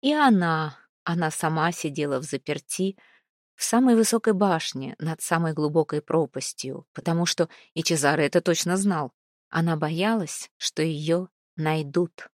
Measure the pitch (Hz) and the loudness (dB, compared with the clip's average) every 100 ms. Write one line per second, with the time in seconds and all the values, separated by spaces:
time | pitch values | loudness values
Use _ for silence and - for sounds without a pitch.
0 | 262 302 277 208 175 160 156 143 _ _ | 0 4 4 4 4 0 -2 -8 _ _
1 | - 170 160 - 160 160 160 170 160 143 | -4 -2 -2 -2 -2 0 0 -2 -6 -4
2 | 147 135 147 135 - 143 _ - 190 190 | -2 -2 -4 -8 -4 -8 _ -4 -4 -4
3 | _ _ _ _ _ _ - 233 262 226 | _ _ _ _ _ _ 0 2 6 6
4 | 220 226 226 196 202 165 - 135 135 - | 4 2 2 2 2 2 -2 -8 -10 -6
5 | 156 160 - 165 165 151 151 156 151 151 | -6 -6 -2 0 0 0 0 2 0 -2
6 | - 160 143 - - - 131 131 - - | 0 0 0 -4 -10 -10 -10 -10 -14 -10
7 | - 170 170 - 165 - - - 160 165 | -2 0 0 0 -2 -4 -14 -6 -2 2
8 | 139 151 147 175 165 165 175 185 196 175 | 2 2 2 2 2 0 0 0 0 0
9 | 139 _ _ _ _ - 165 160 151 160 | -4 _ _ _ _ -2 0 0 -2 0
10 | 196 226 160 - - _ - - 156 151 | 0 0 -4 -8 -14 _ -8 -2 -2 -2
11 | 151 170 185 _ _ - 156 160 147 143 | 0 0 -2 _ _ -6 -2 -2 -2 -2
12 | 175 - - | -2 -4 -20